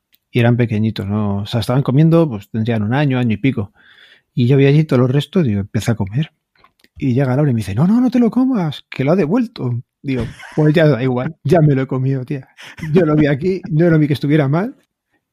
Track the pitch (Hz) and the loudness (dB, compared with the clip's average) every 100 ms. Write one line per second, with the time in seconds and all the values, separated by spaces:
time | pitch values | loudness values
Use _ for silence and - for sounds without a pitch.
0 | _ _ _ 123 117 120 113 107 110 107 | _ _ _ 0 2 2 0 0 -2 -4
1 | 98 104 104 98 104 120 107 127 135 131 | -4 -4 -2 -4 -4 -4 -2 -2 0 2
2 | 160 165 160 104 - 113 110 110 104 131 | 4 4 0 -4 -8 -6 -2 -2 -2 0
3 | 147 127 123 104 139 120 101 _ _ _ | 0 0 0 0 -2 -2 -6 _ _ _
4 | - _ _ - 120 139 139 147 156 127 | -20 _ _ -2 2 4 4 4 2 2
5 | 127 139 - 196 135 101 98 113 110 113 | 2 0 -2 -2 0 -2 -4 -4 -4 -4
6 | 95 117 156 _ _ _ _ _ _ - | -4 -4 -6 _ _ _ _ _ _ -6
7 | 139 120 135 127 147 117 95 101 175 233 | -2 0 0 0 0 -2 -4 0 2 2
8 | 247 247 233 247 262 240 160 - - - | 2 2 0 2 0 0 -4 -6 -10 -4
9 | 135 185 151 233 226 - 127 120 - _ | 0 0 0 0 -2 -6 -6 -6 -10 _
10 | 139 127 117 - - - 151 156 151 123 | -6 -6 -6 -10 -8 0 2 4 4 2
11 | 131 123 131 - 135 175 151 131 131 131 | 0 -2 -4 -6 0 2 4 2 0 -2
12 | 131 135 123 139 - - - - 160 160 | -2 -4 -6 -10 -12 -20 -20 -14 0 2
13 | 160 151 143 139 180 190 - 156 175 160 | 4 2 2 0 -2 -4 -2 0 4 4
14 | 147 139 143 151 135 160 226 - _ _ | 2 0 0 0 0 -2 -4 -8 _ _
15 | _ _ _ | _ _ _